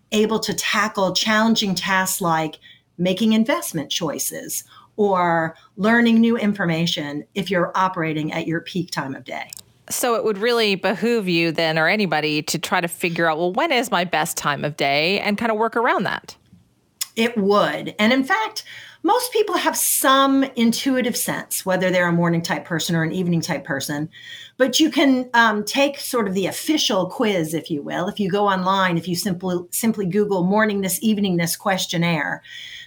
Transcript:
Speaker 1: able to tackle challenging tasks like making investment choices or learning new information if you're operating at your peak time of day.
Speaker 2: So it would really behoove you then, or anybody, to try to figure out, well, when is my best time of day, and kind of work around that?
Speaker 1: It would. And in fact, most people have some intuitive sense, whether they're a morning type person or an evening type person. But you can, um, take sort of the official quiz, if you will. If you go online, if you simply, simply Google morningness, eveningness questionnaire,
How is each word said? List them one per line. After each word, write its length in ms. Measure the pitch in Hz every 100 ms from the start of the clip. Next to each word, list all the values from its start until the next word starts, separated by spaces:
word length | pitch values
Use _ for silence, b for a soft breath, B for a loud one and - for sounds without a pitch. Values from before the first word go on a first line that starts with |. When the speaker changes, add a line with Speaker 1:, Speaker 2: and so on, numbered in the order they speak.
| _
Speaker 1:
able 260 | 214 214 220
to 160 | -
tackle 580 | 180 - 220 214 214 185
challenging 600 | 180 220 214 226 220 202
tasks 460 | 180 185 190 185 -
like 400 | 175 160 156 - B B B -
making 360 | 175 180 220
investment 580 | 220 226 330 339 165 135
choices 720 | - 165 135 - - - - B B B -
or 600 | 202 185 175 165 160 B B -
learning 440 | 208 233 233 226
new 160 | 226 233
information 880 | 208 208 175 160 170 170 143 143 -
if 160 | - 180
you're 220 | 185 185
operating 580 | 202 190 180 160 156 151
at 140 | 165 165
your 140 | 165
peak 320 | - 185 170
time 240 | - 135 131
of 80 |
day. 260 | 131 151 - - - _ -
Speaker 2:
So 260 | - 254
it 80 | 226
would 160 | 220 196
really 380 | 226 240 214 190
behoove 520 | 190 196 220 233 185
you 220 | 165 165
then, 260 | 151 165 160
or 120 | 160
anybody, 540 | 214 196 156 151 151
to 160 | 151 160
try 200 | - 190
to 60 | 170
figure 420 | - 175 170 170
out, 100 | 156
well, 140 | 175
when 200 | 196 330
is 180 | 254 247
my 140 | 190
best 320 | 180 160 165 -
time 280 | 151 143
of 120 | 147 151
day, 420 | 143 143 160 196
and 180 | - 202
kind 140 | 233
of 80 | 214
work 160 | 226
around 300 | 240 240 349
that? 320 | 175 - - - _ - _ _ _ _ - -
Speaker 1:
It 200 | 233 233
would. 600 | 196 202 160 156 151 -
And 140 | 214
in 100 | 262
fact, 400 | 269 392 427 - B B B B
most 300 | 320 466 508
people 240 | 466 415 359
have 200 | 311 -
some 680 | - - 285 269 269 269 269
intuitive 640 | - 233 226 277 254 240 -
sense, 480 | - 156 - -
whether 260 | 185 185 185
they're 160 | 185 175
a 60 |
morning 300 | 170 170 170
type 220 | 165 156
person 300 | - 165 -
or 80 | 165
an 100 | 160
evening 280 | 185 175 170
type 240 | 156 143
person. 460 | - 139 - 147 156 B B B B _
But 200 | 262 262
you 120 | 311
can, 380 | 277 285 262 254
um, 320 | 240 226 208
take 340 | 208 277 277 277
sort 300 | - 247 202
of 60 |
the 120 | 185 175
official 600 | - - 302 - 202 180
quiz, 480 | - 220 190 156
if 160 | 156 -
you 120 | 147
will. 240 | 151 151 185
If 140 | 202
you 100 | 196
go 160 | 202 202
online, 520 | 185 185 196 190 170
if 100 | 175
you 80 | 175
simply, 480 | 208 180 185 180 175
simply 360 | - 233 214 190
Google 380 | 196 208 190
morningness, 580 | 180 208 214 202 190 185
eveningness 560 | 220 208 202 170 165 -
questionnaire, 840 | 208 185 - 175 170 165 - 160 B B B B